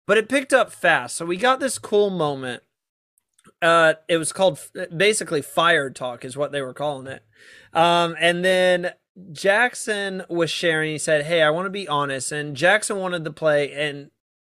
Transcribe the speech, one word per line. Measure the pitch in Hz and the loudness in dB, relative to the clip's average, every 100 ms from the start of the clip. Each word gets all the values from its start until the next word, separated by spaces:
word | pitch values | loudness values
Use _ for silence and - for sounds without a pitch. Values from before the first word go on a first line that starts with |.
| - | 0
but | 208 | 0
it | 220 | 2
picked | 269 269 | -2 2
up | 262 214 | 2 2
fast. | - 180 151 123 - | 0 2 2 0 -8
So | 170 | -6
we | 185 | -2
got | 247 262 | 0 0
this | 151 - | -2 -6
cool | - 208 208 | -2 2 2
moment. | 185 151 139 127 120 _ _ _ _ _ _ _ _ _ - | 2 -2 -2 -8 -10 _ _ _ _ _ _ _ _ _ -2
Uh, | 165 170 160 156 - | 4 6 6 2 0
it | 165 | -2
was | 151 | -2
called | - 190 151 - - | 0 0 0 -8 -12
f-, | 180 160 | -8 0
basically | 202 214 165 160 | 2 2 -2 -4
Fire | - - 170 165 135 | -4 0 4 4 0
Talk | 123 127 120 | -6 -10 -10
is | 131 131 | -12 -6
what | 143 | -6
they | 143 | -4
were | 131 | -8
calling | 123 147 135 131 | -6 -6 -6 -10
it. | 135 _ _ - - _ | -16 _ _ -20 -20 _
Um, | 165 170 170 170 156 | 2 4 4 2 0
and | 170 175 | 0 2
then | 180 185 185 180 175 - _ - 185 | 2 4 4 2 -2 -10 _ -20 -18
Jackson | 143 196 208 240 - - 202 196 190 175 | -4 0 2 2 -2 -6 -4 -4 -8 -6
was | 170 160 | -2 -2
sharing, | - 175 160 156 | 0 0 0 -2
he | 151 | -4
said, | - 151 | 0 0
"Hey, | 151 170 | 2 2
I | 156 | 2
wanna | 160 190 | 2 -2
be | 196 185 | -6 -4
honest." | 147 143 135 - | -2 -2 -4 -6
And | 147 147 131 | -6 -8 0
Jackson | 170 208 - 202 | 2 2 0 -4
wanted | 185 175 | -4 -6
to | 160 | -8
play | 151 156 147 143 | -4 0 2 0
an, | 143 147 143 143 _ _ _ _ | -2 -6 -6 -14 _ _ _ _